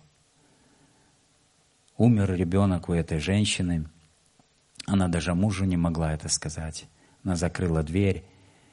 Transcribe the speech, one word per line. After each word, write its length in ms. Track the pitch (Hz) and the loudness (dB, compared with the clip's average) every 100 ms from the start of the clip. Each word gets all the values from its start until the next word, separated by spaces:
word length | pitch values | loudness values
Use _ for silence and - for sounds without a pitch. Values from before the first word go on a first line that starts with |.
| _ _ _ _ _ _ _ _ _ _ _ _ _ _ _ _ _ _ _ - | _ _ _ _ _ _ _ _ _ _ _ _ _ _ _ _ _ _ _ 2
Умер 380 | 113 110 98 | 4 4 2
ребенок 560 | 90 90 95 101 90 - | 0 0 2 2 2 0
у 40 | |
этой 260 | 85 80 82 | -2 -2 -2
женщины. 680 | 76 98 104 - 90 85 78 - _ _ _ _ _ _ _ - - | 0 0 2 0 -2 -2 -4 -12 _ _ _ _ _ _ _ -16 -2
Она 200 | 98 90 | 0 2
даже 260 | 85 80 87 | 0 0 0
мужу 300 | 104 98 95 | 0 0 0
не 120 | 87 | 0
могла 340 | 85 82 80 | 0 0 -2
это 160 | 78 78 | -2 -4
сказать. 600 | - 82 78 80 - - _ _ _ | -6 -6 -8 -10 -12 -16 _ _ _
Она 120 | 95 87 | -4 -2
закрыла 480 | 85 - 92 80 | -2 -2 0 0
дверь, 420 | 76 90 98 82 - _ - _ _ | 0 0 0 0 -8 _ -20 _ _